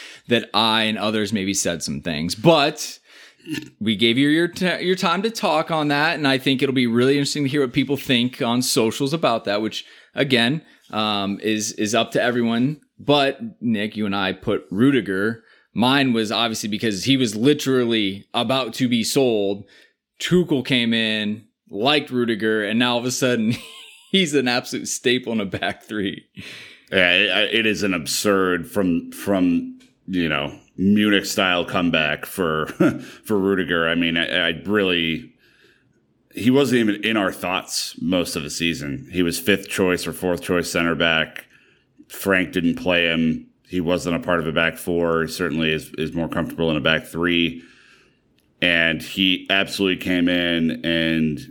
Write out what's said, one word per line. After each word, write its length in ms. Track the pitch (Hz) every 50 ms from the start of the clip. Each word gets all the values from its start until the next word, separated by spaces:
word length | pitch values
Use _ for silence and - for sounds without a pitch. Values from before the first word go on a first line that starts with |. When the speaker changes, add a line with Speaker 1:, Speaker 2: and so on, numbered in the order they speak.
| - - - - _ -
Speaker 1:
that 200 | 117 117 - - -
I 300 | 101 113 113 110 113 110
and 140 | 110 110
others 360 | 95 101 107 107 110 107 98 113
maybe 200 | 101 95 98 95
said 300 | - - 92 87 78 -
some 160 | - 73 71
things. 360 | - 87 78 73 80 90 -
But 640 | 110 107 165 165 151 139 156 156 - - - - - _ _ - - - - - _ _ - - - - - - _
we 160 | 104 110 113
gave 200 | 95 113 117 117
you 120 | 131 143 147
your 180 | 151 165 175
t-, 340 | 170 - - 185 180 165 -
your 140 | - 180 185
time 280 | 185 196 180 170 185 196
to 60 | 226
talk 420 | 226 - - 185 151 156 160 -
on 180 | 165 156 147 147
that, 260 | 143 143 151 165 165
and 100 | 139 147
I 120 | 135 135
think 240 | 131 - 143 135 127
it'll 120 | 139 135 127
be 140 | 131 123
really 280 | 120 113 120 123 135 143
interesting 260 | 143 143 139 - 151 143
to 60 | 131
hear 100 | 143 147
what 140 | 139 123 -
people 240 | 151 131 127 143
think 440 | 120 - - 131 117 120 123 - -
on 200 | 139 117 117 123
socials 500 | 123 - - 139 113 113 107 - 139 135
about 320 | 160 160 160 135 117 113 -
that, 180 | 101 101 104
which, 240 | 110 107 107 - - - - - - _ -
again, 460 | 117 139 139 127 117 117 120 147 160 - - - _ _ -
um, 460 | - 107 107 107 104 101 98 98 98 - -
is, 300 | 110 107 107 104 - -
is 200 | - 107 104 113
up 180 | 117 113 -
to 120 | - 123 101
everyone. 560 | 123 120 123 117 117 117 117 123 143 156 - _ _ _
But, 440 | - 101 143 143 143 139 139 135 - 113 113 - -
Nick, 360 | - 120 110 101 104 107 104
you 80 | 104 107
and 100 | 101 98
I 160 | 101 95 95
put 340 | 92 - - 117 104 - - -
Rudiger. 720 | 90 98 123 143 139 123 95 95 95 95 101 110 117 117 - _ _ _ _ _ -
Mine 360 | 98 113 127 135 143 135 131 117
was 180 | 113 110 104
obviously 380 | 110 104 117 117 110 - - 107
because 340 | 107 101 - 113 104 92 90
he 140 | 127 135
was 180 | 131 131 110 104
literally 880 | 107 117 143 147 147 - 135 131 127 123 117 117 110 104 95 98 101 - _ -
about 400 | 113 120 113 131 135 127 110 113
to 120 | - 135
be 160 | 120 123 117 110
sold. 600 | - - 139 135 123 113 104 101 98 101 101 101 - - - - _ _ _ _ _ _ -
Tuchel 440 | - - 170 180 170 - 156 131 117
came 280 | - 139 123 117 117 117
in, 520 | 113 113 110 107 107 107 104 107 110 - _ _ _ _ _
liked 400 | - 98 110 135 151 147 - 147
Rudiger, 520 | 127 123 120 113 117 95 110 110 110 110 104
and 160 | 101 110 117
now 140 | 123 123 120
all 60 | 120
of 40 | 117
a 60 | 127
sudden 420 | 127 - 135 127 123 117 107 110 120 - - - - - -
<laughs> 280 | - - - - -
he's 220 | - 196 185 147 147
an 140 | 139 123
absolute 400 | 123 120 127 131 - - - -
staple 460 | - - - - 127 123 127 127 123 113
in 80 | 110
a 40 | 101
back 380 | 92 92 98 90 92 101 - -
three. 420 | - 113 107 95 98 78 - - _ _ - - - - - - - - - _ _
Speaker 2:
Yeah, 200 | - 95 90 87
it, 420 | 87 92 104 101 90 101 107 - -
it 120 | 113 110
is 180 | 110 101 82 101
an 100 | 98 92
absurd 800 | 85 71 - - - - 107 98 95 95 92 90 87 82 -
from, 400 | - 104 95 90 85 85 85 -
from, 680 | - - - 98 101 92 90 87 87 85 82 - - - - - _ _ _
you 220 | - 92 90 85 78
know, 280 | 76 71 73 69 67 - - _ _
Munich-style 880 | - 92 98 104 107 107 107 104 95 - - - 107 98 90 90 87 85
comeback 600 | - - 95 87 85 80 80 78 73 76 73 -
for, 420 | - - 95 90 80 78 78 78
<laughs> 560 | - - - 175 143 - - - - - - -
for 120 | - 107
Rudiger. 520 | 98 92 98 98 92 87 78 87 85 82 82
I 60 | 85
mean, 200 | 85 85 82 82
I, 320 | 82 82 - - 90 85 85
I 100 | 85 78 -
really, 680 | 92 104 104 98 92 87 85 82 82 80 80 - - _ _ _ _ _ _ _ _ _ _ _ _ _ _ _ _ _ _ _ _ -
he 160 | - 98 123
wasn't 280 | 127 139 143 120 123 120 113
even 160 | 104 101 104 101
in 140 | 110 113
our 160 | 107 98 90 -
thoughts 640 | - 101 90 92 92 - - - - - - - -
most 360 | - 82 90 87 85 - -
of 60 | 85 73
the 60 | 73
season. 600 | - - 82 85 80 67 73 71 67 65 - -
He 120 | - 90 87
was 140 | 85 82 -
fifth 260 | - 107 98 92 -
choice 400 | - - - 95 90 90 85 -
or 60 | 87 78
fourth 280 | - 92 90 87 85
choice 300 | - - 92 87 82 -
center 240 | - 87 85 85 82
back. 520 | 73 85 82 80 80 78 - - - - _ _ _ _ _ _ _ _ _ _ - -
Frank 460 | _ - - - 98 95 92 90 - -
didn't 220 | 92 85 85 82
play 320 | 82 85 90 90 87 85 85
him. 360 | 82 82 82 80 80 82 - - _ _ _
He 140 | _ 90 90
wasn't 340 | 82 82 90 85 80 87 85
a 40 | 82
part 200 | 82 - 90 85
of 80 | 78
a 40 | 80
back 260 | 76 80 82 80 80
four. 460 | - - 92 85 85 85 85 82 82 80
He 40 |
certainly 440 | 80 - - 90 80 71 80 80 78
is, 200 | 78 78 - - -
is 160 | - 80 78 80
more 160 | 85 82 78
comfortable 400 | - 87 82 78 - - 82 80
in 80 | 78
a 40 | 76
back 240 | 65 80 80 78 -
three. 580 | - - 85 85 87 87 85 85 80 - - - - - - _ _ - _ _ _ _ _ _ _ _ _ _ _ _ _
And 400 | 92 87 85 82 82 82 80 76
he 460 | - - - 95 95 95 90 - - -
absolutely 480 | 95 98 98 - - - 98 95 92 87 -
came 260 | 90 90 90 87 90
in 560 | 90 87 87 87 85 82 82 80 - 82 -
and 540 | 82 85 82 82 82 80 80 80 78 76 67 - -